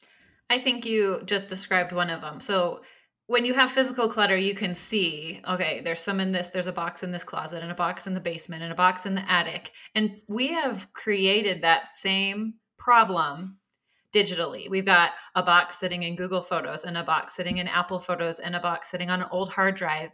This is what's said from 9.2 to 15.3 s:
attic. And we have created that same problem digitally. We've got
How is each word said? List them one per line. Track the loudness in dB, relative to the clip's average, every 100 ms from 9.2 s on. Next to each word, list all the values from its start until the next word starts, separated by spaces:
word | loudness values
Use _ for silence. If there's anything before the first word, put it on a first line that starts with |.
| 2
attic. | 2 2 -4 -12 -18 -6
And | -2 -2 -2 -8
we | -2 -2
have | 0 -2 -4 -8
created | -8 -2 2 4 2 2 2
that | 4 4 2
same | -6 -2 0 0 -2 -6 -8 _ -4
problem | 6 6 6 4 0 -2 -10 -14 _ _ _ _ _
digitally. | 2 2 0 -4 -6 -4
We've | -2 6
got | 6 6 2 -6